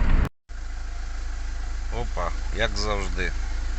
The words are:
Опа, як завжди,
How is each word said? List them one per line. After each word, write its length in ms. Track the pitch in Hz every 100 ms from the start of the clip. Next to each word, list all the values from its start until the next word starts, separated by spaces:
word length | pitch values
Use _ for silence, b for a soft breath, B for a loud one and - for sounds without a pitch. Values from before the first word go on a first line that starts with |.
| - - - - - - - - - - - - - - - - - - - 113
Опа, 340 | 104 - 85 - - 101
як 140 | 113 104
завжди, 560 | 107 101 92 95 87 - - - -